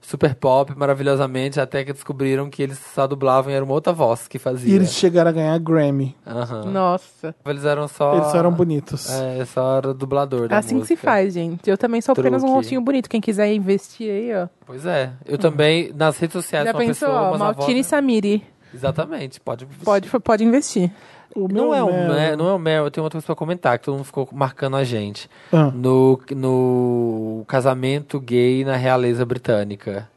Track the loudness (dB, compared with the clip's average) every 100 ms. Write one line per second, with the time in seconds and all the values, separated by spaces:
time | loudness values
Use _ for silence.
0 | -10 0 0 2 2 4 2 -2 0 0
1 | 2 0 0 -2 -4 -2 -2 -4 -6 -10
2 | -10 -4 -2 -2 -4 -6 -6 -6 -10 -2
3 | -2 0 2 2 2 -2 0 -2 0 2
4 | 2 0 -4 -8 -6 -2 4 4 4 2
5 | 2 4 4 2 0 0 2 2 2 0
6 | -2 -6 -12 -8 -6 -6 -4 0 0 0
7 | -4 _ -14 -12 -8 -4 0 -2 -4 0
8 | 2 2 2 2 2 2 0 0 -4 -10
9 | -6 -4 -4 -6 -6 -2 0 0 -2 -6
10 | -2 -2 0 -2 0 0 0 -4 -2 -2
11 | 2 2 2 -2 -6 -4 -2 0 0 -2
12 | 0 2 2 2 2 0 0 -4 0 -2
13 | 0 -2 -2 0 0 0 0 0 -2 -12
14 | -6 -6 -4 -4 -6 _ -20 -10 -4 -2
15 | -2 -8 -6 0 0 4 4 4 0 0
16 | 0 2 -4 -4 -4 -2 -2 0 -2 0
17 | 0 0 0 0 -2 0 0 0 0 0
18 | 0 0 0 -2 -4 _ _ -6 -4 -4
19 | -6 -6 -10 -12 -10 -10 -12 -8 0 0
20 | 0 -2 2 2 4 2 0 0 0 -2
21 | -20 -20 _ -6 -2 0 2 2 2 2
22 | 2 2 0 0 0 0 2 0 0 -2
23 | -4 -6 -6 -6 -4 -2 0 0 -2 -6
24 | -6 -6 -6 -2 -4 -2 -4 -2 -2 -2
25 | -6 -10 -16 -20 0 4 4 2 2 6
26 | 6 4 0 -4 0 2 2 2 0 0
27 | -2 -4 -6 -8 -2 0 2 2 0 -2
28 | -4 -8 -2 2 4 2 0 0 2 2
29 | 2 0 -2 -4 0 0 0 -8 -8 -8
30 | -10